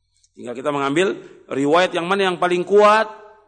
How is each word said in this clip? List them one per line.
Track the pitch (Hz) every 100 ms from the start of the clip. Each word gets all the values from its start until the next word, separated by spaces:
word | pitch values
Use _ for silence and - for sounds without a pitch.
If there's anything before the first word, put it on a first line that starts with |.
| _ _ _
Tinggal | - 113 120
kita | 147
mengambil | 143 139 147 190 - - - -
riwayat | 131 143 165 185
yang | 180 175
mana | 196 190
yang | 170
paling | 180 180 175
kuat | 202 208 214 220 - - -